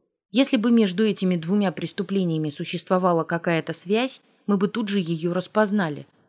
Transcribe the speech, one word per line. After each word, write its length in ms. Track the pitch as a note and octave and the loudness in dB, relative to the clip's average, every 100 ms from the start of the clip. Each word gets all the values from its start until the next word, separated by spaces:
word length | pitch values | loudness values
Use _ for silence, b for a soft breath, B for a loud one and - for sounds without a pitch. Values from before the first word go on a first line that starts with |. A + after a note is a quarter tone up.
| _ _ _ | _ _ _
Если 260 | G#3+ C#4 A#3+ | 2 2 2
бы 140 | A#3+ | 4
между 340 | A#3 G3+ F3+ | 4 4 2
этими 320 | A3 F#3+ F#3 F3 | 0 0 0 0
двумя 360 | D#3+ G#3 F#3+ | 0 0 0
преступлениями 800 | - E3 - F#3 G3 F3 D#3+ D#3 | -2 -4 -4 -2 -2 0 0 -2
существовала 720 | - E3+ F3+ - F#3 F#3 E3 | -4 -4 -6 -2 0 2 0
какая-то 480 | D#3 E3+ F3 E3 D#3+ | 0 -2 0 -2 -2
связь, 500 | D#3 F3 A3 C4 - _ _ - | -6 -2 -2 -2 -6 _ _ -2
мы 100 | G3+ | 0
бы 120 | G#3 | 0
тут 200 | A3+ G#3 | 0 -2
же 120 | G3+ | -2
её 320 | E3 E3 E3+ | -2 -2 -2
распознали. 760 | F3+ F3+ G#3+ G#3+ G#3 D#3+ C#3 - _ | -2 -2 0 2 0 -2 -4 -12 _